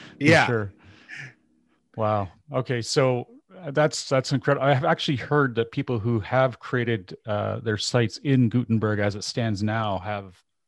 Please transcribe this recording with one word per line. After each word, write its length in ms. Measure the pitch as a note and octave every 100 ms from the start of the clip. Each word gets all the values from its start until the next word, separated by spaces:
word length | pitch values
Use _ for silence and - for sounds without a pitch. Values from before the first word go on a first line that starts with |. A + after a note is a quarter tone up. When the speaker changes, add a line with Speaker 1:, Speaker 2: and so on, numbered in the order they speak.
| - -
Speaker 1:
For 40 |
Speaker 2:
Yeah. 220 | C#3+ D#3+ A#2
Speaker 1:
sure. 280 | A#2 G2+ - - - - - - - _ _ _ _ _ -
Wow. 340 | G#2+ G#2+ F#2 - -
Okay. 300 | C3 B2 B2
So, 460 | A2 D3+ C3 B2 - - _ F#3
uh, 140 | E3+
that's, 400 | C#3+ D3+ - -
that's 220 | C3+ -
incredible. 340 | C3+ - C#3 C3+
I 80 |
have 100 | C3+
actually 340 | E3 E3 - B2+
heard 360 | - D3 C3+ A#2
that 160 | A2+
people 280 | - C3 A#2+
who 200 | A2 A#2
have 380 | G2 B2+ C3 A#2
created, 560 | - B2+ A#2 A2 F2+ - -
uh, 320 | G#2 G#2+ G#2+
their 180 | A2+ G#2+
sites 400 | - B2+ A2+ -
in 320 | D3 C3+ A#2
Gutenberg 480 | B2 A#2 A2+ G#2+ G#2
as 160 | G2+
it 100 | G2+
stands 380 | - - A2+ G2
now 380 | G#2+ A2 G#2+ F#2+
have 420 | G2 G#2 G2 F2+ _ _